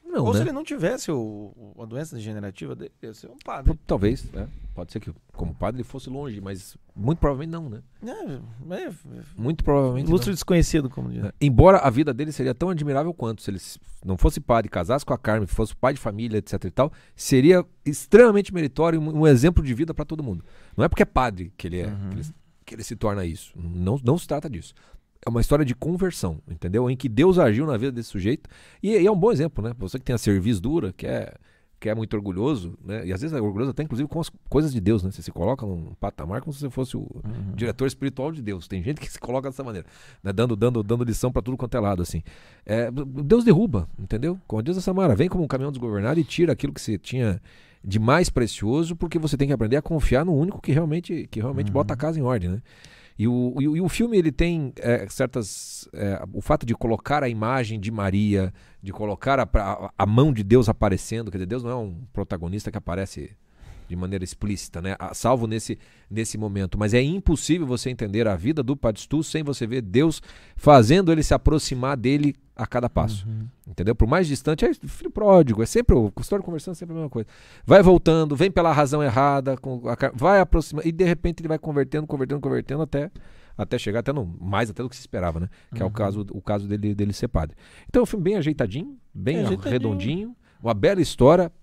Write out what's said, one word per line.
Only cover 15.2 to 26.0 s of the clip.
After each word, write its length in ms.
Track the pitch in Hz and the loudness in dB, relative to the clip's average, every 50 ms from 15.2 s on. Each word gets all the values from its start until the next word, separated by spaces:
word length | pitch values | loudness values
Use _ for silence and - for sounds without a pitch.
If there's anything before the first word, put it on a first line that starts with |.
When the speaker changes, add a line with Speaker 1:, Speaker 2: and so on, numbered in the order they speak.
| - 110 107 113 104 | 0 -2 0 0 0
Speaker 1:
fosse 280 | - - - 110 - - | -2 -2 -2 -2 -4 -4
pai 200 | - - 127 143 | -2 0 0 0
de 60 | 135 | -2
família, 360 | - 117 101 104 117 120 107 | -6 -8 -6 -6 -6 -2 -2
et 100 | 104 - | -4 -4
cetera 220 | - - 98 - 92 | -2 -6 -6 -6 -4
e 40 | - | 0
tal, 180 | - 131 160 - - _ _ _ | 0 0 0 -2 -12 _ _ _
seria 480 | - - - 139 127 127 165 185 180 175 _ _ _ | -12 0 4 4 6 8 8 6 6 4 _ _ _
extremamente 680 | _ 147 147 - - - - 208 247 233 202 202 196 - | _ -6 -6 -6 0 6 10 10 10 10 8 2 0 -2
meritório, 480 | 196 175 156 139 - - 160 170 165 160 | -4 -4 -4 -4 0 0 0 2 2 0
um, 200 | 151 156 156 151 | -2 -2 0 4
um 60 | 156 | 6
exemplo 380 | 156 139 120 120 175 175 - 156 | 8 8 8 6 6 4 4 2
de 80 | 135 | 2
vida 220 | 120 110 165 156 156 | -2 -2 -2 -4 -4
pra 100 | - 151 | -8 -8
todo 180 | - 160 156 | -8 -8 -8
mundo. 220 | 147 123 92 82 - - - - - - - | -6 -6 -8 -8 -10 -16 -20 -20 -20 -10 -2
Não 80 | - 123 | 0 0
é 40 | 139 | 0
porque 140 | - - 156 | 2 2 0
é 20 | |
padre 480 | - _ 139 127 120 104 90 90 87 - | 2 _ 0 0 0 -4 -8 -12 -14 -14
que 120 | - - 90 | -10 -8 -6
ele 100 | 87 90 | -4 -4
é, 60 | 85 | -4
Speaker 2:
Uhum. 240 | 104 104 101 98 95 | -4 -6 -8 -8 -8
Speaker 1:
que 60 | 95 - | -8 -8
ele, 80 | - 156 160 - _ _ _ _ _ | -10 -10 -14 -18 _ _ _ _ _
que 80 | - 113 | -18 -16
ele 80 | 113 110 | -14 -12
se 120 | - 120 | -12 -8
torna 280 | - - 104 101 101 92 | -4 -4 -2 -2 -2 -4
isso. 300 | 85 82 92 - - - | -6 -8 -10 -14 -18 -16
Não, 420 | - 85 85 87 87 90 92 117 143 127 | -12 -12 -10 -6 -4 -2 -2 -2 0 2
não 140 | 117 147 175 | 0 0 0
se 80 | - | 0
trata 240 | - 151 147 151 156 | -4 -6 -6 -6 -8
disso. 240 | 113 82 - - _ _ _ _ - - _ _ _ _ - | -10 -10 -12 -16 _ _ _ _ -20 -20 _ _ _ _ -8
É 60 | 113 | -4
uma 100 | 117 117 | 0 0
história 240 | 113 - 147 147 151 | 2 2 2 2 2
de 80 | 123 | 0
conversão, 680 | 123 - - 147 175 180 | -2 -4 -4 -6 -2 -2